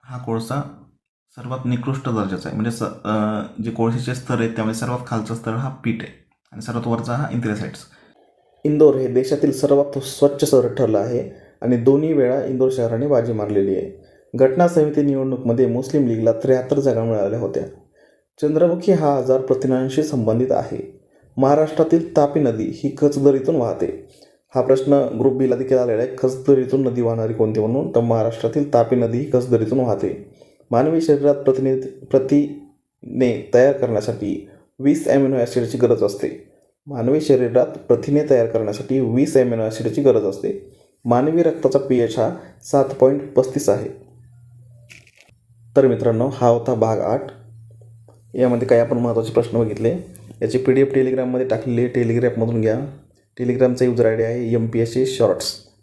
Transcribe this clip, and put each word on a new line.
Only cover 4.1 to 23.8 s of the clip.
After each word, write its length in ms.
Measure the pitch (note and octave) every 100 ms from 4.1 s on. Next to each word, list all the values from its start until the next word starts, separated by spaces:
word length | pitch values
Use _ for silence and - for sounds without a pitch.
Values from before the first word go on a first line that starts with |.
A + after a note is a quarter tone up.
| B2
स्तर 240 | - A#2+
आहेत 100 | A2+
त्यामध्ये 300 | A2+ A2 A2
सर्वात 200 | A#2+ B2 B2+
खालचा 280 | A#2 G#2 A2+
स्तर 160 | -
हा 180 | A2+ C3+
पीट 320 | C3+ A#2+ -
आहे 280 | - - _ _ _
आणि 100 | G2
सर्वात 260 | A2 A#2 A#2
वरचा 260 | A#2 -
हा 160 | B2 C#3+
Anthracites. 500 | B2 A2+ G#2 G2+ - - _ _ _ _ _ _ _
इंदोर 320 | D3+ D3+ D3+ C3
हे 120 | C3
देशातील 440 | A#2+ C3 F#3 D3+
सर्वात 480 | C3+ C#3+ C#3 C#3+ C#3
स्वच्छ 460 | C3+ - C#3+ C#3+ D3
शहर 300 | C3+ A#2 A#2+
ठरलं 240 | A#2+ A2
आहे 300 | A2 A#2+ - - - _
आणि 160 | A#2+ B2
दोन्ही 360 | A#2 C#3 D#3
वेळा 320 | D3+ B2 C3+ C3
इंदोर 240 | C3 C3 C3
शहराने 320 | A#2 A#2 C3
बाजी 260 | B2+ A#2
मारलेली 420 | A2 G2+ G2+ G2 F#2+
आहे. 300 | - - - _ _ B2
घटना 320 | C3 C3 F3
समिती 340 | E3+ D3+ D3
निवडणूकमध्ये 680 | C#3+ C3+ C3+ B2+ A#2+ A#2 B2
मुस्लिम 400 | A#2 B2+ D3+ B2+
लीगला 240 | A2 A2
त्र्याहत्तर 480 | A2+ C3+ C3 B2+ C#3+
जागा 240 | C#3 A2+
मिळाल्या 360 | A2+ A2 G2 A2+
होत्या. 240 | G#2 - - - _ _ _ _ _ _
चंद्रमुखी 500 | D3+ D#3 F3 E3 F#3+
हा 260 | F3 D3+ C#3
आजार 240 | B2+ C3
प्रथिनांशी 640 | C3 C3 C3+ C3 C3 C3
संबंधित 480 | D3+ C3 A2 A2+ B2+
आहे. 500 | - - - - - _ _ _ -
महाराष्ट्रातील 800 | C3+ D3 D#3 - D#3+ E3 D#3+ -
तापी 220 | D3 D#3+
नदी 420 | C#3 A2 G#2 -
ही 60 | C#3
कचदरीतून 680 | C#3 D3 C#3+ C#3 C3+ C3 D3+
वाहते. 520 | A#2 F#2